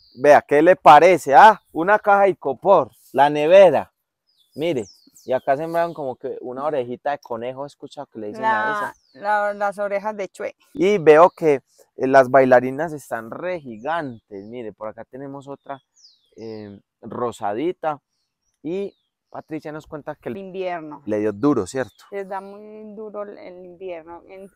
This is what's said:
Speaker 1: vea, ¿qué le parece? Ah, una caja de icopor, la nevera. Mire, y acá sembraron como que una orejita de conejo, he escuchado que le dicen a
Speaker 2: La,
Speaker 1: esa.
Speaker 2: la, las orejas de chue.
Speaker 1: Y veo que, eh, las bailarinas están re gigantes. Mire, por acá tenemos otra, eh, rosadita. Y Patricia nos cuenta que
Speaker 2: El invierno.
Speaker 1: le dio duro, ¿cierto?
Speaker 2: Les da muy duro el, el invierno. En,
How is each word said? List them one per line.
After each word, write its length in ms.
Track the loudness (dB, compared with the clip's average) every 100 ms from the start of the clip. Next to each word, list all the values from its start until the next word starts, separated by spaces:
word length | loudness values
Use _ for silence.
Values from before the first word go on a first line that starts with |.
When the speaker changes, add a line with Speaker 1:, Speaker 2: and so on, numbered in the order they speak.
| _ -2
Speaker 1:
vea, 260 | 4 4
¿qué 200 | 4 2
le 140 | 4 6
parece? 600 | 8 8 8 4 4 8
Ah, 260 | 8 6 _
una 280 | -6 0 0
caja 240 | 2 2
de 60 | 2
icopor, 640 | 0 -6 -4 2 2 2 _ _
la 160 | 0 0
nevera. 640 | 2 4 8 8 6 -4 _ _ _ _ _ _ -8
Mire, 300 | -6 -4 -8 _ _ _ -6
y 80 |
acá 220 | -6 -2 -4
sembraron 380 | -4 -4 -4
como 220 | -6 -12 -10
que 220 | -12 -12
una 220 | -12 -10 -6
orejita 460 | -6 -6 -8 -8
de 80 | -8
conejo, 440 | -10 -12 -10 -12
he 40 | -14
escuchado 400 | _ -20 -18 -18
que 120 | -14
le 80 | -14
dicen 160 | -8
a 60 | -4
Speaker 2:
La, 460 | -4 -4 -6 -8 -14 _
Speaker 1:
esa. 60 | -14
Speaker 2:
la, 340 | -6 -4 -4
las 240 | -6 -8 -6
orejas 380 | -8 -6 -8 -10
de 100 | -12
chue. 260 | -10 -14 -14 _
Speaker 1:
Y 240 | -2 0 2
veo 320 | 6 8 6
que, 320 | 4 0 0 _ _ _ -8
eh, 100 | 2
las 220 | 4 4
bailarinas 640 | 4 6 4 2 -8 -8
están 360 | -10 -12 -14 -12
re 280 | -14 -10 -12
gigantes. 840 | -12 -14 -8 -8 -8 -14 _ -20 -16
Mire, 260 | -14 -14
por 140 | -14 -16
acá 160 | -16 -20
tenemos 420 | -18 -18 -18 -18
otra, 320 | -20 -16 -18 _ _ _ _ _ -20
eh, 420 | -16 -16 -16 -20 _ _
rosadita. 1000 | -16 -8 -8 -6 -8 -6 -6 -6 -8 -10 _ _ _ _ _ _
Y 320 | -12 -10 -10 _ _ _ _
Patricia 420 | -20 -14 -14 -14
nos 160 | -16 -16
cuenta 280 | -16 -14 -14
que 120 | -12
Speaker 2:
El 80 | -12
invierno. 680 | -14 -10 -8 -10 -12 -16 -8
Speaker 1:
le 140 | -4
dio 120 | -4
duro, 340 | -2 -2 0 -4
¿cierto? 380 | -8 -10 _ -16
Speaker 2:
Les 160 | -14 -12
da 140 | -12
muy 520 | -14 -20 -20 -20 -20 -18
duro 280 | -16 -14
el, 140 | -14 -16
el 280 | -20 -20 -20
invierno. 580 | -18 -14 -14 -16 -20 _
En, 220 | -20 -20